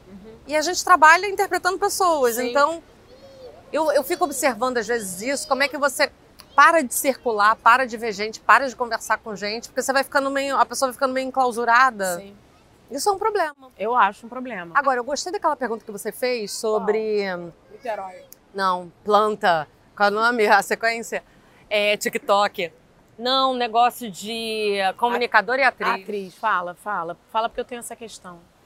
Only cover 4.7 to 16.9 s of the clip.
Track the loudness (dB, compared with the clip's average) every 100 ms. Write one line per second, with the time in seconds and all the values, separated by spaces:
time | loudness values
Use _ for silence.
4.7 | -2 -2 -4 -4 -8 -4 -4 -2 0 0
5.7 | 0 -2 0 -2 -2 _ _ -4 4 6
6.7 | 6 2 -2 -2 -2 -2 2 4 6 6
7.7 | 6 4 -4 -6 -4 -6 -6 4 4 4
8.7 | -4 -6 -6 -2 -4 -2 -8 -6 -8 -8
9.7 | -6 0 0 2 0 0 -2 -2 2 0
10.7 | 2 -4 -2 -2 -2 -4 0 0 2 4
11.7 | 6 4 2 -2 -4 -6 -20 _ _ _
12.7 | _ _ -4 -2 0 -2 0 -2 -4 -20
13.7 | -8 -2 2 2 2 -12 -12 -10 -10 -4
14.7 | 0 0 0 -2 -6 -6 -4 -2 -2 -4
15.7 | -6 -10 -10 -10 -4 -4 -2 -6 -6 -2
16.7 | 0 0